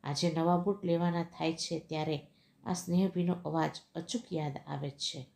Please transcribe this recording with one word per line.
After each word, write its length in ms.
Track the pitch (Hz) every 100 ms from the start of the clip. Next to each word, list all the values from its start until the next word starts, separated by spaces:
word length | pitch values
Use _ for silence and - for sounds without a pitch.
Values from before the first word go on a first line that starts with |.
આજે 280 | - 143 170
નવા 260 | 156 165 175
બૂટ 280 | 180 202 175
લેવાના 380 | 170 175 170
થાય 300 | 170 - 160
છે 260 | 165 - 165
ત્યારે 480 | - 156 156 151 - _ _ _
આ 100 | -
સ્નેહભીનો 600 | 180 - 175 190 180 175
અવાજ 440 | 175 156 160 156 - - 170
અચૂક 380 | 165 240 233
યાદ 240 | 170 147 143 -
આવે 220 | 143 143
છે. 400 | - - 156 131